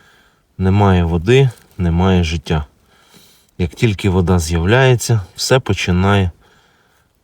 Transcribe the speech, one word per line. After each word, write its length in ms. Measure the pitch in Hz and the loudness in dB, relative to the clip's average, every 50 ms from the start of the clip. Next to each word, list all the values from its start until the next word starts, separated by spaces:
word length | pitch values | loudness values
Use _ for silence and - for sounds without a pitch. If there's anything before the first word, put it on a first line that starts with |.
| _ _ _ _ _ _ _ _ _ _ _ - | _ _ _ _ _ _ _ _ _ _ _ -4
Немає 460 | 92 95 95 104 104 98 92 90 87 | -2 0 2 2 4 4 4 2 2
води, 460 | 82 85 85 80 104 123 135 139 127 - - _ _ _ - | 0 -2 -2 0 2 4 4 4 2 0 -6 _ _ _ -4
немає 460 | 92 85 82 85 90 95 95 90 87 | -2 0 0 0 2 2 2 0 0
життя. 420 | 78 85 80 - - 85 78 71 - _ _ _ _ _ _ _ _ _ - - _ _ _ _ _ _ - | -2 -4 -6 -4 -4 -4 -4 -4 -6 _ _ _ _ _ _ _ _ _ -20 -20 _ _ _ _ _ _ -6
Як 140 | 92 80 | -6 -6
тільки 380 | - - - 113 98 - - 101 | -4 -2 -2 -2 -2 -2 -4 -2
вода 300 | 90 92 90 87 92 90 | -2 0 0 0 0 0
з'являється, 840 | 80 80 85 82 82 92 113 131 135 131 127 117 - - 117 107 90 - - | -2 -2 -4 -2 0 0 2 2 2 2 2 0 0 -2 -2 -2 -4 -6 -10
все 240 | - - - 127 131 | -8 -4 0 0 0
починає 720 | - - 98 - - - 87 90 95 98 101 101 95 87 - _ _ _ _ _ _ _ _ _ _ _ _ _ _ _ _ _ | 0 -2 -4 -4 -2 -2 0 0 0 2 2 0 0 -2 -4 _ _ _ _ _ _ _ _ _ _ _ _ _ _ _ _ _